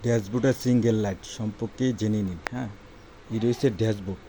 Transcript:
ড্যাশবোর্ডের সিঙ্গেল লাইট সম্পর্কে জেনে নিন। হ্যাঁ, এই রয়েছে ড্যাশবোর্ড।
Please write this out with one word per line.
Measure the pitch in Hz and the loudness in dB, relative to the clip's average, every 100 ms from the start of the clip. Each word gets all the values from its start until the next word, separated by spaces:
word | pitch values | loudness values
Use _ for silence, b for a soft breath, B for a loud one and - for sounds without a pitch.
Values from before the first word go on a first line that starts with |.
ড্যাশবোর্ডের | 120 117 98 120 135 123 | 2 0 0 0 2 2
সিঙ্গেল | 127 123 117 | 2 4 4
লাইট | 110 104 95 | 2 0 -4
সম্পর্কে | - - 107 101 110 - 131 | -10 -6 -6 -4 -8 -2 -2
জেনে | 113 107 107 | 0 0 0
নিন। | 98 85 - | -2 -6 -8
হ্যাঁ, | 123 120 101 - - - - - | -8 -10 -12 -20 -20 -20 -20 -8
এই | 113 | -2
রয়েছে | 117 120 139 | 0 2 0
ড্যাশবোর্ড। | 98 110 101 95 92 | 2 0 0 -6 -10